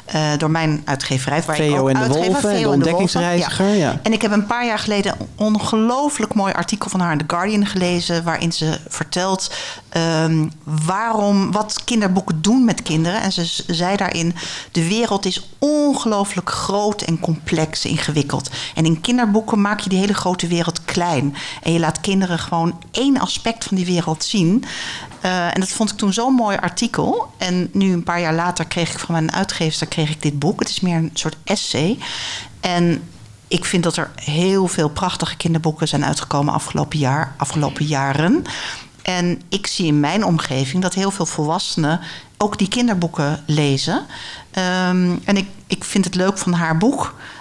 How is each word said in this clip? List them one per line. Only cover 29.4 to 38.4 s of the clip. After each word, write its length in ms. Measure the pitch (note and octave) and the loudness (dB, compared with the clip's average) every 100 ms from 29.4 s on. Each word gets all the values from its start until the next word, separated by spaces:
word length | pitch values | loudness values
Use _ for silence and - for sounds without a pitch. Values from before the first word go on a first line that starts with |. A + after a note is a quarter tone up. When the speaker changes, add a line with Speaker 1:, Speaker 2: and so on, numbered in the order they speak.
| F#3+ - D#3+ - D#3 | -2 0 -2 -2 -4
Speaker 1:
kreeg 240 | - D3+ | -2 -2
ik 120 | D#3 | 0
dit 160 | D3+ C#3+ | -2 0
boek. 200 | D3 - | 0 0
Het 80 | - | -2
is 120 | - | -2
meer 160 | F3+ E3 | 0 0
een 140 | D#3+ | 0
soort 220 | - D#3 - | -2 -6 -6
essay. 540 | - G3 - A#2+ E3 C4 - - - - - - | -4 -4 -2 0 0 0 -4 -8 -8 -10 -12 -6
En 420 | F#3 F3 E3+ D#3+ - - - - - | -2 2 2 2 -4 -18 -20 -20 -4
ik 160 | F3 | -4
vind 180 | - F3 | 0 0
dat 140 | E3 E3 | 0 -2
er 140 | - | -6
heel 520 | - - D3+ F#3 G3 F#3 | -6 -4 0 2 2 2
veel 220 | F3 D3+ | 2 0
prachtige 480 | D3+ F#3 - E3+ - | 0 -4 -2 -4 -2
kinderboeken 520 | E3+ E3 D#3+ D#3 D#3 | 0 2 0 0 -2
zijn 160 | D3 | 0
uitgekomen 500 | D3 D3+ - C#3+ D3 | 0 -2 -2 0 0
afgelopen 440 | - - D3 D3+ D3+ | 0 -2 -2 -2 0
jaar, 360 | C3 D3 D#3+ - | 0 0 -2 -4
afgelopen 480 | - D#3 - - | -2 0 -2 -2
jaren. 580 | D3+ C#3 C#3 C#3+ E3+ E4 | -2 0 0 2 4 2